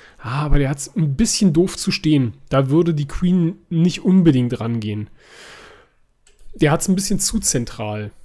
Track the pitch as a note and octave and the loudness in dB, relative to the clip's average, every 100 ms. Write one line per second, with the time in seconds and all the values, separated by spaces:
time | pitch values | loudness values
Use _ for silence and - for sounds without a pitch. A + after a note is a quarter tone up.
0 | - - B2 C#3 D3+ C#3+ C3+ C#3 - G3+ | -20 -16 -8 -4 4 4 4 -2 -6 -2
1 | D3+ C3+ A3+ - F#3+ D#3 F#3 - - - | -2 0 0 2 2 4 0 -2 -6 -2
2 | D#3 D3 A#2+ - - C3+ C3+ D#3 F3 D3+ | 2 2 0 -4 -2 0 2 2 2 0
3 | C#3+ - F3+ F#3 E3 - - E3 F3 - | -4 -2 0 2 0 -4 -4 0 0 0
4 | G3+ F#3+ E3 B2+ B2 B2 A#2 A#2 G#2+ G#2 | 2 4 4 4 0 -2 -4 -4 -4 -6
5 | G#2 - _ - - - - - _ _ | -8 -14 _ -20 -20 -20 -20 -20 _ _
6 | _ _ _ _ - - D3 E3 - F#3 | _ _ _ _ -16 -2 0 2 0 -2
7 | G3 G3+ - A3 - B2+ A2+ - G#2+ G#2+ | -2 -2 -2 -2 -2 -2 -4 -8 -8 -8
8 | G#2 - | -10 -14